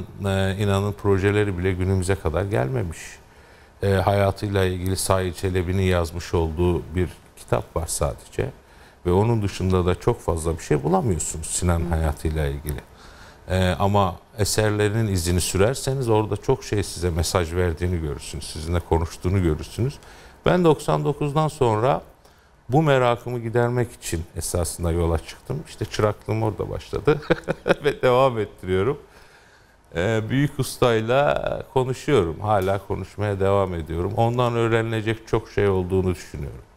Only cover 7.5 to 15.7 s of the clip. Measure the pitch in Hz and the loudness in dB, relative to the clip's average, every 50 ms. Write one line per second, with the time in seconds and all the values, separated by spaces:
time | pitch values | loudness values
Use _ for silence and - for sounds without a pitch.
7.5 | - 120 - - - 87 80 - - - 80 69 57 - - - - - - - | -2 -2 -2 -4 -6 -6 -4 -4 -4 -2 -2 -2 -2 -6 -14 -10 -6 -4 -4 -4
8.5 | - - - - - - - - - _ _ 87 87 95 107 117 120 113 101 98 | -6 -12 -20 -20 -20 -20 -20 -20 -20 _ _ 2 2 4 4 4 2 0 0 -2
9.5 | - - 90 92 92 92 87 90 87 - - - 120 - - - 87 85 78 82 | -4 -2 0 2 2 2 2 2 0 0 0 -2 -2 0 -2 -4 -2 -2 -2 -4
10.5 | 80 80 - - 147 143 135 147 175 190 165 117 92 80 - - - 80 78 - | -4 -4 -2 -2 -2 0 2 2 0 2 2 0 0 -2 -2 -6 -8 -8 -8 -6
11.5 | - - 90 87 87 85 82 85 85 80 80 78 78 - - 82 78 78 76 71 | -6 -2 0 0 0 0 0 0 0 0 0 -2 -2 -2 -4 -4 -2 -2 -2 -2
12.5 | 69 71 73 78 71 60 - - - - - - - - - - - - - - | -4 -6 -6 -8 -8 -8 -10 -16 -20 -20 -20 -20 -20 -20 -20 -20 -20 -20 -8 -2
13.5 | 90 92 92 90 90 - 101 98 101 101 98 92 85 - - _ - - 104 - | 0 2 2 2 2 2 0 2 4 4 2 2 0 -6 -14 _ -4 -4 -2 0
14.5 | - - 107 107 104 107 104 104 104 113 113 107 95 90 80 87 87 90 - - | 2 2 2 2 2 2 2 2 2 0 0 0 0 0 0 2 2 2 0 0
15.5 | - 90 95 117 | 2 4 4 4